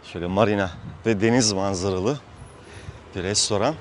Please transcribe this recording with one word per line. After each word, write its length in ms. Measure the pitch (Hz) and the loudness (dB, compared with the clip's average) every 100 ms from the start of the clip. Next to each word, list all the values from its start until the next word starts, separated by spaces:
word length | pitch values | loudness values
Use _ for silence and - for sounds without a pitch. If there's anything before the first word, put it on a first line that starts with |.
| - | -10
Şöyle 140 | 90 87 | -6 -2
marina 440 | 92 107 101 95 - - - 113 | 2 4 4 0 -4 -14 -4 0
ve 140 | 104 | 2
deniz 320 | 113 123 110 | 4 4 2
manzaralı 680 | 95 98 95 98 92 101 143 - - - - - - - - - 98 | 0 -2 0 0 0 0 -2 -8 -20 -20 -20 -20 -16 -16 -18 -12 -6
bir 60 | |
restoran. 520 | 90 107 - 101 120 160 | -2 -2 0 2 0 -2